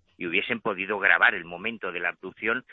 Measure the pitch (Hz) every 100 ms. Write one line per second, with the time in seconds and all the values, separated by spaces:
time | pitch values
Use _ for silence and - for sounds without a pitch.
0 | _ - 90 90 - 117 113 92 95 104
1 | 98 87 113 101 85 87 107 113 95 87
2 | 87 - 92 - 107 123 -